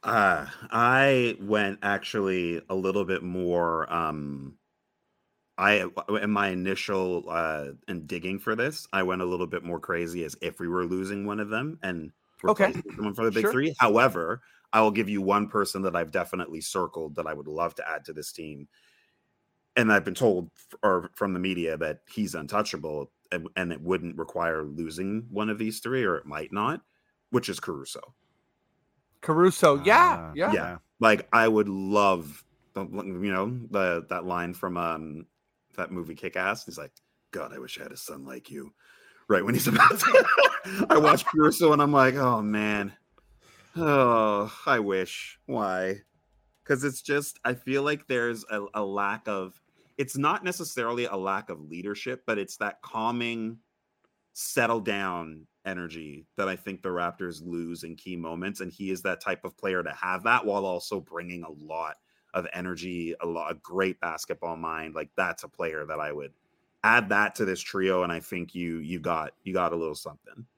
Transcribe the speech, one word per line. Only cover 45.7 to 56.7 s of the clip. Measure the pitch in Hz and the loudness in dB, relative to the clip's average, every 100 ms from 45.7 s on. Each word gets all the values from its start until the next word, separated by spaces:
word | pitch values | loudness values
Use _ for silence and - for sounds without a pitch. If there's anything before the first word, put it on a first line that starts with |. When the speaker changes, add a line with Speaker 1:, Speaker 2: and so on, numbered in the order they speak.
| 92 95 101 _ _ _ _ _ _ | 0 -2 -4 _ _ _ _ _ _
Speaker 1:
'Cause | - 135 | -2 0
it's | 143 135 | 0 -4
just, | - 143 143 - | -4 -2 -4 -6
I | 123 | -4
feel | 123 - 135 | -4 -2 0
like | 143 147 - | 0 -2 -2
there's | 127 120 113 - | 0 0 -4 -6
a, | 107 101 | -6 -4
a | 107 | -4
lack | 101 101 101 107 - | -4 -2 -2 -4 -4
of, | 101 92 _ _ _ _ - | -4 -6 _ _ _ _ -6
it's | 135 135 | -6 0
not | 147 196 | 0 0
necessarily | 185 180 160 - 117 120 120 | -4 -6 -8 -4 -2 -2 -2
a | 98 | -2
lack | 95 95 - | -2 -4 -4
of | 82 | -14
leadership, | 76 85 98 104 - 127 - | -12 -10 -8 -8 -8 -8 -4
but | 107 | -2
it's | 95 - | -4 -4
that | 104 - | -6 -6
calming, | - 113 110 120 117 117 110 117 _ _ _ _ _ _ _ | -10 -4 -2 -2 -4 -4 -6 -8 _ _ _ _ _ _ _
settle | - - - 117 117 | -12 -4 0 2 0
down | 104 101 98 87 82 78 78 _ 98 | 0 -2 -2 -4 -8 -14 -20 _ -10
energy | 90 85 82 78 71 80 - | -8 -8 -10 -14 -16 -16 -4
that | 98 | -4
I | 90 | -4
think | - | -8